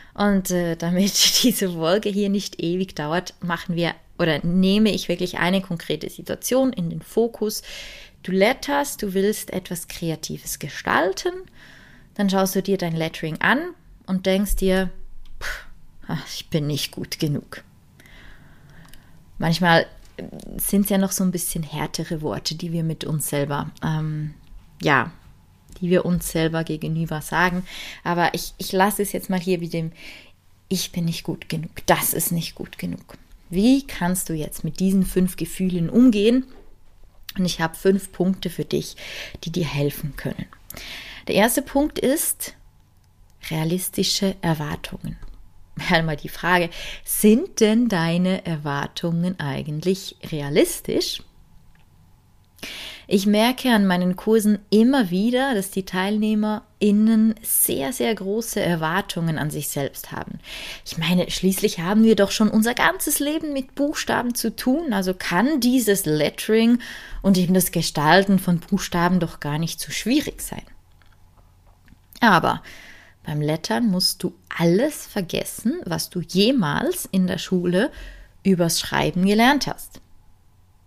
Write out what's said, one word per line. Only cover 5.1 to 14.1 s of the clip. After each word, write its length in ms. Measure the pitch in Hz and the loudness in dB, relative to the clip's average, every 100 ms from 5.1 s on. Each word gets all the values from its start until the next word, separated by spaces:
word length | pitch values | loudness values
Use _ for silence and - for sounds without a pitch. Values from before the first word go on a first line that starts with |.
| 175 180 - | -4 -4 -2
eine 240 | 170 190 | 0 0
konkrete 480 | 190 165 - 151 - | -2 -8 -4 -6 -6
Situation 640 | - 165 - - 254 262 | -10 -10 -6 0 2 2
in 160 | - 165 | 0 -4
den 100 | 160 | -6
Fokus. 640 | - 220 233 - 214 - - - - - - - | -4 0 0 0 -4 -6 -10 -16 -16 -18 -20 -14
Du 80 | - | -2
letterst, 720 | 190 208 269 - 285 285 - | 2 2 2 -2 -2 -2 -4
du 120 | 208 | -4
willst 400 | 190 202 208 - | 0 0 0 -4
etwas 340 | 185 185 175 - | -8 -8 -10 -10
Kreatives 680 | - 165 156 - 151 - - | -8 -6 -6 -8 -10 -10 -10
gestalten, 720 | 147 - - - 349 381 359 370 370 - - - - - - | -10 -6 0 2 2 -2 -6 -6 -12 -20 -20 -20 -20 -20 -12
dann 160 | - 196 | -2 0
schaust 260 | 190 190 | 2 2
du 80 | 196 | 0
dir 140 | 190 190 | 0 0
dein 180 | 175 | 0
Lettering 460 | 165 160 - 160 156 | -2 -4 -4 -8 0
an 300 | 180 254 349 - - - | 2 2 0 -10 -20 -16
und 180 | - | -6